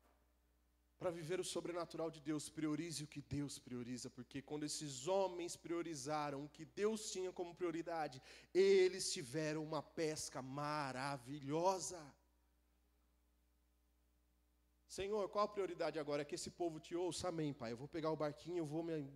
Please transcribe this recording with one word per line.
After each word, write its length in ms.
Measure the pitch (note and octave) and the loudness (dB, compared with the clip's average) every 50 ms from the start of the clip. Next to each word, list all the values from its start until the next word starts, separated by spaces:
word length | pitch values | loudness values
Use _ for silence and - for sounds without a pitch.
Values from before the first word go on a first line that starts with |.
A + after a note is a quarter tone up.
| _ - _ _ _ _ _ _ _ _ _ _ _ _ _ _ _ _ _ - | _ -20 _ _ _ _ _ _ _ _ _ _ _ _ _ _ _ _ _ -4
pra 80 | D#3 F3+ | -4 -2
viver 300 | E3+ F3 D#3+ D3 F#3 F#3 | -2 -2 -2 -2 -2 -2
o 40 | F3+ | -2
sobrenatural 680 | - - E3+ E3 E3 E3+ F3 E3 D#3+ - D#3+ D#3+ E3 | -2 -4 -4 -4 -2 -2 -4 -4 -4 -4 -2 -2 -2
de 100 | D3+ D#3 | -4 -4
Deus, 260 | C#3+ D3+ D#3 D3 - - | -4 -2 -2 -2 -4 -6
priorize 560 | - D#3 D3+ D#3 D3+ D3 E3 F3 D#3+ C3+ D3+ | -4 -2 0 2 2 0 0 -2 -4 -6 -6
o 40 | - | -6
que 160 | - D3 C#3+ | -8 -10 -6
Deus 340 | - D3 C#3+ C#3+ C3+ - - | -4 -2 -2 0 -2 -4 -8
prioriza, 500 | - - B2+ B2 A#2+ A#2+ B2+ A#2 - B2 | -8 -6 -6 -6 -4 -4 -4 -4 -6 -8
porque 320 | - - A#2+ - - C#3 | -8 -10 -10 -8 -8 -8
quando 260 | B2+ - D3+ D3+ D3+ | -6 -4 -4 -4 -2
esses 420 | D3 - - D#3 D3 C3+ B2 B2+ E3+ | -2 -2 -4 -4 -4 -6 -4 0 2
homens 480 | F#3+ G3 F#3+ F#3 F3+ F3 E3+ F3 - | 4 4 4 2 2 -2 -4 -4 -6
priorizaram 880 | - - D#3 E3+ E3+ E3+ E3 D#3+ C#3 B2 C#3+ D3+ D3+ D3 D3 C#3 C#3 D3 | -6 -4 -2 -2 -2 -2 -2 -4 -4 -2 -2 0 0 0 0 -2 -4 -6
o 60 | D3 - | -8 -10
que 80 | - D#3+ | -14 -16
Deus 460 | C3 - F#3+ G3+ G#3+ A3 G#3+ - - | -10 -2 2 2 2 2 2 -2 -4
tinha 200 | - F#3 F#3 F#3 F3+ | -4 -2 -2 -2 -2
como 220 | - F3+ F3 E3 | -4 -6 -6 -4
prioridade, 680 | - F3+ E3+ D#3+ E3+ D#3+ E3+ E3 E3 D3+ D3 C3+ C3 - - - - - - - | -2 0 0 0 0 -2 -2 0 0 0 -2 -4 -8 -14 -16 -18 -20 -12 2 6
eles 580 | F3 G3 G3 G3 F#3+ F#3 F#3 F#3 F#3+ F#3 - | 8 10 10 10 10 10 8 6 2 0 -2
tiveram 520 | - F#3 D3+ A#2 B2 D#3+ D#3 D3+ D#3 D#3+ D#3 | -2 -2 -2 -2 -2 0 0 0 0 0 -2
uma 180 | D3+ D#3+ D3 | -2 -2 -2
pesca 640 | C#3 - - - E3 D3+ D#3 - - - - C#3+ B2+ | -2 -4 -2 0 2 2 2 0 -4 -6 -6 -6 -6
maravilhosa. 1600 | C3 C3 D3 D3 D3 D3+ D3+ C#3+ C3+ B2 B2+ C3+ C#3 C#3+ C3+ A#2+ B2+ C#3+ D3+ C3+ C3+ D3 D#3+ E3+ F#3+ G3 D#3+ D#3+ - F3+ E3+ D3+ C#3 - - _ _ _ _ _ _ _ _ _ _ _ _ _ _ _ _ _ _ _ _ _ _ _ _ _ _ _ _ _ _ _ _ _ _ _ _ _ _ _ _ _ _ _ _ _ _ _ _ _ _ _ _ _ - | -4 -4 -2 0 0 0 0 0 0 0 -2 0 -2 -2 -2 -4 -6 -8 -6 -2 0 2 4 6 6 4 4 0 -4 -6 -8 -10 -14 -18 -20 _ _ _ _ _ _ _ _ _ _ _ _ _ _ _ _ _ _ _ _ _ _ _ _ _ _ _ _ _ _ _ _ _ _ _ _ _ _ _ _ _ _ _ _ _ _ _ _ _ _ _ _ _ -10
Senhor, 400 | - - F#3+ G3 G#3+ G#3+ G3 F3 | -6 -4 -2 0 0 0 0 2
qual 160 | - G#3 G#3 | 2 2 2
a 20 | G#3 | 2
prioridade 500 | - G3+ F#3+ E3+ F3 D#3+ E3 D#3 D3+ D#3+ | 2 0 -2 -2 0 0 0 0 0 0
agora? 240 | D3 C#3+ C#3+ D3 | 0 0 0 0
É 40 | D3 | 0
que 100 | - F3+ | -2 -4
esse 160 | D#3+ - - | -6 -6 -6
povo 280 | - - F3 E3+ D#3 D#3 | -4 -2 -2 -2 -2 -4
te 160 | - - E3+ | -6 -4 -2
ouça? 340 | E3+ F#3 F3 D3+ - - F3+ | 0 0 0 0 0 0 0
Amém, 220 | E3+ D#3+ D#3 D3 | 0 0 0 0
Pai. 200 | C3+ - B2 A2+ | -2 -2 -4 -4
Eu 60 | A#2+ A2 | -4 -4
vou 100 | C#3 D3 | -6 -6
pegar 240 | - E3 D3 D#3+ | -4 -2 0 2
o 40 | D#3+ | 2
barquinho, 440 | D3+ D3+ D3 C#3+ - - D#3+ F3+ F3 | 2 2 0 -2 -4 -6 -4 -2 -2
eu 80 | E3 C#3+ | -2 0
vou 160 | D3 E3 E3 | 0 -2 0
me, 180 | E3+ D#3+ D#3 C#3+ C3+ C#3 | 0 0 -2 -2 -4 -8